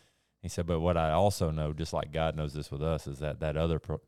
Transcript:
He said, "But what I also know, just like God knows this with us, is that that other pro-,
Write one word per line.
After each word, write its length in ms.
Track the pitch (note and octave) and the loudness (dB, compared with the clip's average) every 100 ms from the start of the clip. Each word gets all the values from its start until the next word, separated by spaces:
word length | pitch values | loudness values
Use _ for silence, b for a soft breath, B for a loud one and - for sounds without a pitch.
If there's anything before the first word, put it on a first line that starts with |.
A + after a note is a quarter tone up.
| b b b b | b b b b
He 80 | F2+ | -8
said, 180 | - E2+ | -4 0
"But 140 | E2 | 2
what 160 | F2 E2+ | 4 4
I 140 | D#2+ | 4
also 400 | D#2+ G2+ - E2 | 4 4 2 0
know, 220 | D#2 D2+ | 0 -2
just 200 | D2+ D#2+ | -2 -4
like 200 | D#2+ D2 | -4 -2
God 240 | D2 D#2+ D2+ | 0 0 0
knows 180 | D2+ | -2
this 160 | D2+ C#2+ | -4 -6
with 120 | C#2+ | -4
us, 240 | D#2+ D#2 - | 0 -2 -4
is 120 | C2+ | -6
that 220 | D2+ - | -6 -2
that 160 | D#2 D2+ | -2 2
other 220 | E2 D#2 | 2 0
pro-, 200 | - D2+ | -2 -8